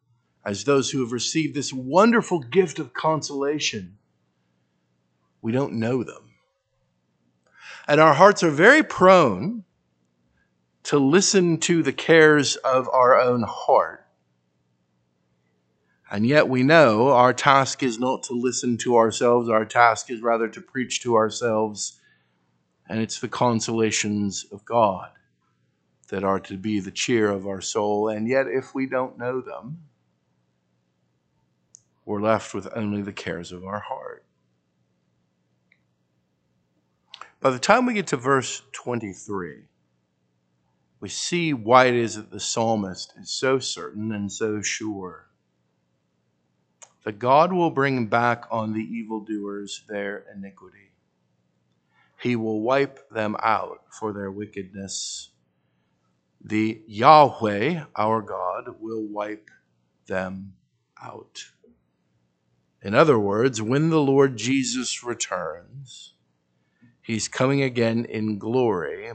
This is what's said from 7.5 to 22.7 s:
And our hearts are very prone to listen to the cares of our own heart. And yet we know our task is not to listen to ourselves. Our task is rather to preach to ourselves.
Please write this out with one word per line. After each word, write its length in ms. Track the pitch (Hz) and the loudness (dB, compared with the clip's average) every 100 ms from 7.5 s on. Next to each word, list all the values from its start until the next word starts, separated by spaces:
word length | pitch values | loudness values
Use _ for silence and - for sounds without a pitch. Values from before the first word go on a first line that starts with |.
| _ - - - | _ -20 -10 2
And 120 | 147 | 6
our 140 | 156 | 8
hearts 280 | 143 196 202 | 10 8 8
are 80 | 175 | 2
very 320 | 143 196 302 | 6 6 6
prone 840 | - - 185 185 143 92 147 233 - _ _ _ _ _ _ _ _ _ _ _ | 4 4 8 8 6 0 -4 -8 -14 _ _ _ _ _ _ _ _ _ _ _
to 140 | - 147 | -2 2
listen 600 | 135 175 196 196 175 160 | 4 4 4 2 2 2
to 220 | - 170 | 2 0
the 100 | 135 | 0
cares 640 | - - 165 156 151 135 - | -2 4 8 8 6 2 -2
of 320 | - 131 123 | 0 0 2
our 300 | 131 123 117 | 4 6 6
own 260 | 127 123 | 6 2
heart. 600 | 101 - - 123 82 95 _ _ _ _ _ _ _ _ _ _ _ _ _ _ _ _ _ _ _ _ - | -2 -4 2 2 2 -6 _ _ _ _ _ _ _ _ _ _ _ _ _ _ _ _ _ _ _ _ -8
And 160 | 101 113 | -2 2
yet 220 | 151 135 | 4 4
we 140 | 127 | 2
know 480 | 131 165 135 107 131 | 6 6 6 6 4
our 220 | 123 123 | 6 6
task 500 | 123 147 135 131 - | 4 4 4 4 -2
is 160 | 135 110 | -4 -2
not 260 | 127 131 | -2 -4
to 80 | - | -6
listen 440 | 123 127 120 127 113 | -4 -4 -2 -4 -2
to 180 | 123 120 | 2 4
ourselves. 520 | 113 104 123 120 117 | 4 2 2 2 2
Our 160 | 110 | 0
task 460 | 107 127 120 110 - | 2 4 4 4 -4
is 100 | 117 | -4
rather 280 | 117 117 113 | 0 0 -2
to 120 | 104 | -6
preach 400 | - 131 120 - | -12 -8 -6 -6
to 140 | 123 113 | 0 2
ourselves. 840 | 110 - 120 110 110 101 - - _ _ _ _ _ _ _ | 2 -2 -2 -2 -2 -6 -12 -14 _ _ _ _ _ _ _